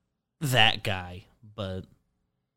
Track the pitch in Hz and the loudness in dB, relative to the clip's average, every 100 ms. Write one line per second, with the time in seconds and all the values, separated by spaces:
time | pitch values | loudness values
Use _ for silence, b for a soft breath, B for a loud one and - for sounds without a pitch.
0 | _ _ _ - 147 127 110 101 110 92 | _ _ _ -6 2 4 4 4 -4 -6
1 | 87 92 - _ 110 107 95 95 - _ | -8 -14 -18 _ -16 -8 -8 -8 -12 _
2 | _ _ _ _ _ | _ _ _ _ _